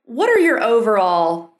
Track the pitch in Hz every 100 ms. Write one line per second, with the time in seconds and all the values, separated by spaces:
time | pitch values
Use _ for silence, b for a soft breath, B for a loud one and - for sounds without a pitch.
0 | - 240 440 453 339 269 226 233 220 208
1 | 185 175 165 170 170 _